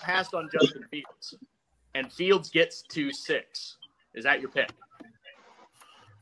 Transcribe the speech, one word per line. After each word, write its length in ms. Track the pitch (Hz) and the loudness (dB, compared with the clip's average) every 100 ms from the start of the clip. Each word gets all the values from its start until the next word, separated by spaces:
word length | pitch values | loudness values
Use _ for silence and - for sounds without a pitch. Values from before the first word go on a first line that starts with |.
passed 320 | - - 185 | -2 0 0
on 160 | 175 160 | -4 -2
Justin 340 | 226 - - - | 4 4 2 -10
Fields 440 | 151 - - - - - _ _ _ _ | -12 -12 -18 -20 -18 -20 _ _ _ _
and 160 | 135 135 | -6 -6
Fields 380 | - 180 196 160 | -2 4 4 4
gets 340 | 160 160 - - | 4 4 2 -8
to 200 | 160 139 | -4 -4
six, 640 | 135 - 139 - - - - - _ _ | -4 -2 -2 -2 -12 -14 -16 -20 _ _
is 100 | 120 | -4
that 160 | 131 143 | 0 0
your 100 | 131 | 0
pick? 200 | 139 113 - - - - _ - - - - - - - - - - | -2 -2 -4 -20 -20 -20 _ -20 -20 -20 -20 -20 -20 -20 -20 -20 -20